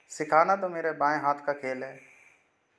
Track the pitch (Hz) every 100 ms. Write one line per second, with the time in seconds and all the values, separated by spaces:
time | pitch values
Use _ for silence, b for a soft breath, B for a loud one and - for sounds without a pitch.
0 | _ - 147 156 175 196 185 165 160 147
1 | 143 151 143 143 - 143 131 127 135 139
2 | - b b b b _ _